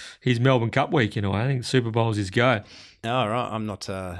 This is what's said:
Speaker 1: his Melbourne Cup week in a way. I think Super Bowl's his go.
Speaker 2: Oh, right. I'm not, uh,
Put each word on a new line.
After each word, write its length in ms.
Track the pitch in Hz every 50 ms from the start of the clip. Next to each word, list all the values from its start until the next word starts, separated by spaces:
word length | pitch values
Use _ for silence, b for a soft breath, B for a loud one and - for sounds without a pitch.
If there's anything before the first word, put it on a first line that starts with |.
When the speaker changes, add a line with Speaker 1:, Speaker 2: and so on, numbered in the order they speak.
| B B B B
Speaker 1:
his 180 | B 127 123 117
Melbourne 300 | 120 131 135 123 113 110
Cup 240 | - 131 143 - 185
week 240 | 151 113 101 -
in 80 | 113 101
a 40 | 98
way. 100 | 98 101
I 60 | 117
think 180 | 135 139 123 113
Super 260 | - - 131 117 113
Bowl's 240 | 110 117 113 113 110
his 140 | 104 101 92
go. 320 | 95 120 120 131 123 104 101 B B B B B B B -
Speaker 2:
Oh, 240 | 113 120 131 120
right. 220 | 104 110 123 120 -
I'm 140 | 107 110 110
not, 240 | 107 98 - - -
uh, 260 | 98 95 92 92 92